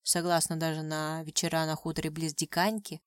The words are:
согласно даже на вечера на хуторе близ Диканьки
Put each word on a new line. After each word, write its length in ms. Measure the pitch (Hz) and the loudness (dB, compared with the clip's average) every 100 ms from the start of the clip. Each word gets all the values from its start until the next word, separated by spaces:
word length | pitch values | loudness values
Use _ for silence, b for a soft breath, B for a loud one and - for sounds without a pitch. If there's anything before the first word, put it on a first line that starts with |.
согласно 540 | - 175 175 170 - 160 | 2 2 4 4 4 0
даже 260 | 160 156 | 0 -2
на 400 | 156 156 156 160 | -2 -2 -2 -4
вечера 420 | 160 - 170 160 160 | -2 0 2 2 0
на 100 | 156 | -2
хуторе 340 | 165 160 156 | -2 -2 -2
близ 240 | 156 160 | -2 -4
Диканьки 680 | 151 156 - 190 220 - 160 | -2 -2 2 2 0 -8 -12